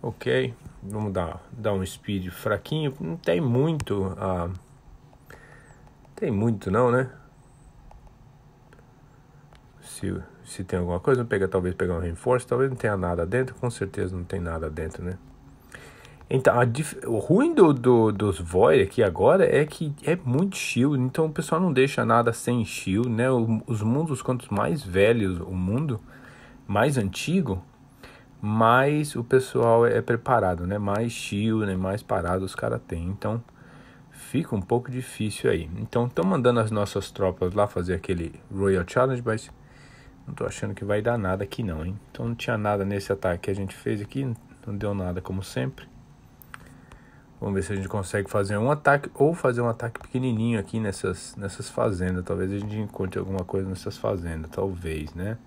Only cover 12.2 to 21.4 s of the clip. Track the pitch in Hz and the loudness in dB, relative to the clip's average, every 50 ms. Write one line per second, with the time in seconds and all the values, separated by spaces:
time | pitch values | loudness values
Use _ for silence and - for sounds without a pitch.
12.2 | - 123 123 123 - - 123 120 131 139 131 120 - 113 104 95 90 87 87 85 | 0 2 2 2 2 0 0 0 0 0 -2 -2 -2 -2 0 0 0 -2 0 -2
13.2 | 85 82 98 123 131 127 - - - 120 117 - - 95 - - 95 92 92 90 | -2 0 0 -2 -2 -2 -4 -4 -4 -4 -4 -4 -6 -6 -4 -4 -4 -4 -4 -6
14.2 | 87 87 - 92 87 85 82 80 82 80 78 80 78 78 - - 90 87 92 92 | -8 -6 -6 -6 -4 -4 -6 -4 -6 -6 -6 -6 -8 -8 -8 -8 -8 -8 -8 -8
15.2 | - - - - - - - - - - - - - - - - - - - - | -12 -20 -20 -20 -20 -20 -20 -20 -20 -20 -20 -20 -20 -20 -20 -20 -20 -20 -20 -20
16.2 | - - - 131 131 - - 123 120 120 113 135 156 - - - - - 117 107 | -8 -2 -2 4 6 6 6 6 4 2 2 -2 -4 -6 -6 -8 -4 -2 -2 -2
17.2 | - - 160 202 277 339 339 302 196 160 143 123 117 123 123 117 110 110 104 95 | 2 4 6 6 6 6 8 8 8 8 8 6 6 6 6 8 6 4 2 2
18.2 | 104 104 95 - 90 82 85 92 104 139 156 139 101 - - - 117 98 82 80 | 2 0 0 0 -4 -2 4 6 6 8 8 6 4 2 2 2 2 2 4 4
19.2 | 92 120 160 196 175 - - 127 151 147 - - 165 151 143 - - - - 180 | 6 6 8 8 6 6 6 4 2 2 -2 -8 -6 -6 -8 -6 -2 -2 -2 0
20.2 | - 127 120 139 180 202 190 - - - - 120 123 143 147 135 127 131 - - | 0 0 0 2 0 0 -2 -6 -6 -4 0 2 2 2 4 2 0 0 0 0
21.2 | 160 160 151 - | 0 0 0 -4